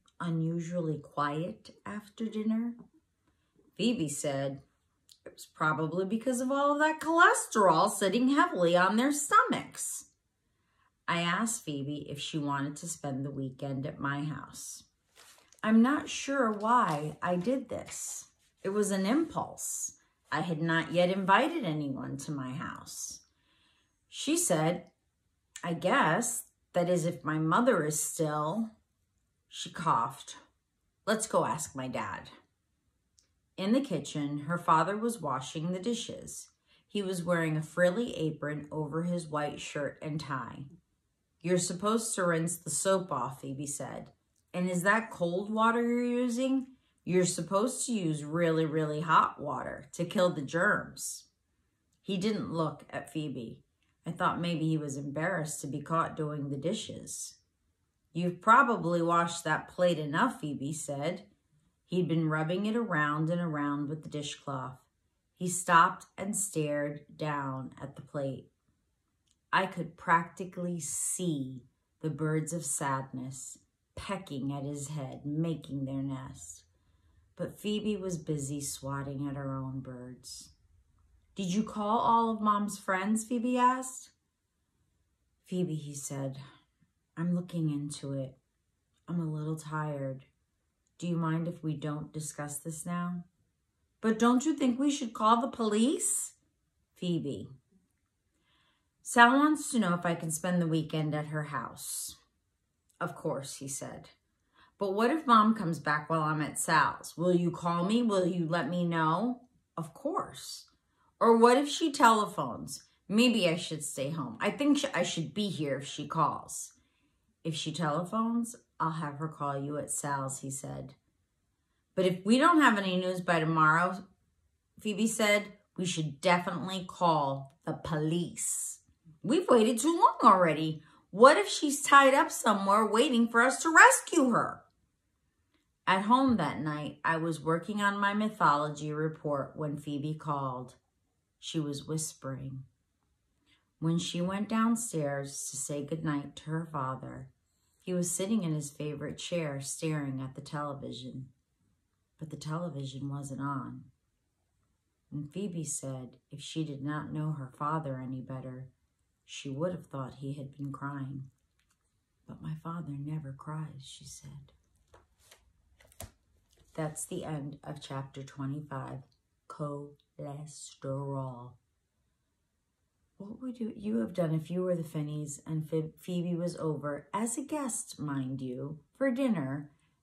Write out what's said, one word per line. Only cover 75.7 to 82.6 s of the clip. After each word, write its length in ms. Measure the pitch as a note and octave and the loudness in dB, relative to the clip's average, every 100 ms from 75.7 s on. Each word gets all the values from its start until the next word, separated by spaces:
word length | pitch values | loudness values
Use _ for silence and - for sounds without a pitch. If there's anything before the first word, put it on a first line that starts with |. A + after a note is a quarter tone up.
| C#3 | -6
their 180 | C3+ C3+ | -4 -4
nest. 640 | C3+ C3 C3 - - - _ _ _ _ _ _ _ | -4 -6 -10 -14 -16 -18 _ _ _ _ _ _ _
But 240 | - E3+ - | -10 -8 -6
Phoebe 380 | G#3 G#3+ G#3 G3+ | -4 -2 -2 -2
was 200 | F#3 E3 | -4 -6
busy 420 | D#3 D3 C3+ C#3+ | -4 -4 -4 -6
swatting 640 | C#3 - C3+ C#3 C#3 C#3 C#3+ | -6 -8 -6 -6 -6 -6 -6
at 80 | |
her 220 | C#3 C#3 C3+ | -6 -6 -6
own 240 | C3 C3 | -6 -8
birds. 680 | B2+ B2 B2 A#2+ - - - _ _ _ _ _ _ _ _ | -10 -12 -14 -16 -16 -18 -18 _ _ _ _ _ _ _ _
"Did 180 | - F#3 | -8 -2
you 120 | G3 | 0
call 340 | A3 G#3+ G#3 A#3 | -2 -2 2 2
all 320 | A#3 A#3 A#3 | 4 4 4
of 100 | G#3+ | 2
Mom's 380 | G#3+ G#3 | 2 2